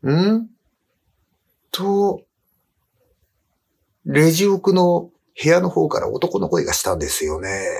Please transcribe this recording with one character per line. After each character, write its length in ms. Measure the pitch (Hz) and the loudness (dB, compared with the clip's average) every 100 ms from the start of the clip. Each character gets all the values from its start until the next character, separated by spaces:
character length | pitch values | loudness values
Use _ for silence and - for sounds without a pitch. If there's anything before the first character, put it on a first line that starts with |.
| 135 | 0
ん？」 420 | 151 190 220 226 _ _ _ _ _ _ _ _ _ _ _ _ | 0 2 0 -4 _ _ _ _ _ _ _ _ _ _ _ _
と、 500 | - 196 196 202 - _ _ _ _ _ _ _ _ _ _ _ _ _ _ _ _ _ _ | -6 -2 2 0 -2 _ _ _ _ _ _ _ _ _ _ _ _ _ _ _ _ _ _
レ 260 | - 139 160 | -2 4 4
ジ 160 | 160 202 | 4 2
奥 260 | 196 196 | 2 2
の 380 | 185 180 175 175 _ _ - | 4 4 2 -2 _ _ -4
部 60 | 147 | 2
屋 120 | 175 | 2
の 100 | 180 | 2
方 180 | 170 156 | 0 0
か 120 | - | 0
ら 80 | - | -4
男 300 | - - 98 | -4 -2 -2
の 100 | 92 | -2
声 160 | 85 | -2
が 80 | - | -2
し 100 | - | -4
た 120 | - | -2
ん 40 | 80 | -4
で 100 | - | -4
す 160 | - | -4
よ 160 | 98 95 | -4 -6
ね。 240 | 95 98 95 87 | -6 -6 -6 -8